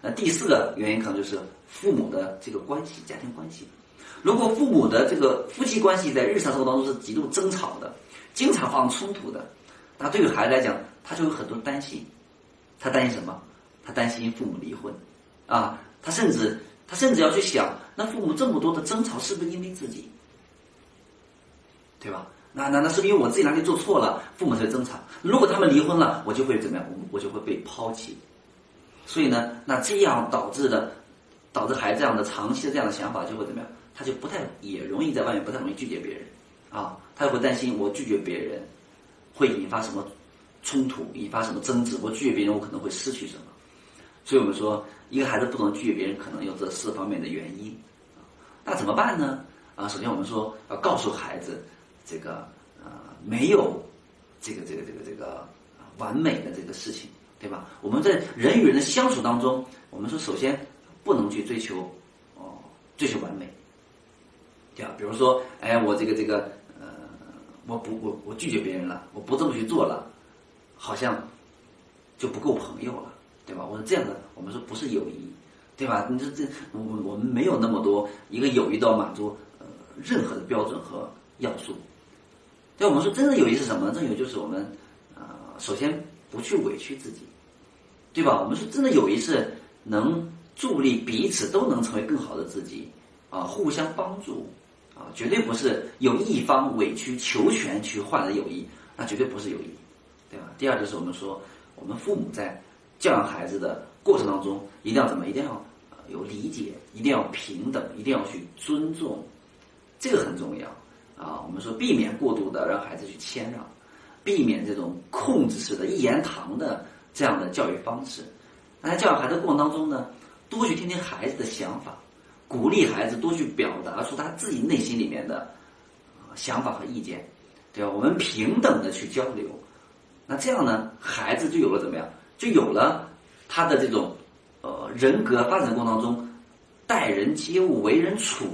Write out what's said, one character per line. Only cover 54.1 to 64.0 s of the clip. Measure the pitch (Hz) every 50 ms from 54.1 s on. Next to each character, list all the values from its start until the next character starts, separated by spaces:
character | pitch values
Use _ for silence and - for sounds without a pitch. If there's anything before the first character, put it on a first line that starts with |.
| _ _ _ _ _ _ -
这 | - -
个， | 90 85
这 | 82 80
个， | 80 80
这 | 80 80
个， | - 73
这 | 78 80
个， | - - - - - - - - - - - _ -
啊， | - - -
完 | - 117 113 120
美 | 147 165 - - - -
的 | -
这 | - -
个 | - - -
事 | - - - -
情， | - - - - - - _ _ _
对 | - 101
吧？ | 98 - - - - -
我 | - 101
们 | 107 - 311
在 | 403 370 - - - -
人 | 117 117 143 202 233
与 | 196
人 | 143 123
的 | 139 -
相 | - - 254 254 240
处 | - - -
当 | 120 120 120
中， | 120 131 131 131 - - - - - -
我 | - 95
们 | 104 123
说 | 156 160
首 | - - -
先 | - 123 135 143 - - - - - - - - - -
不 | - 131
能 | 120 104 101
去 | 107 107 98
追 | - 120 107
求， | - - 98 92 90 90 - - - _ _ _ _ _ _
哦， | - 92 95 - - - - - _ _ - _ -
追 | - -
求 | - 101
完 | 95 90 -
美， | 98 - - - - - _ _ _ _ _ _ _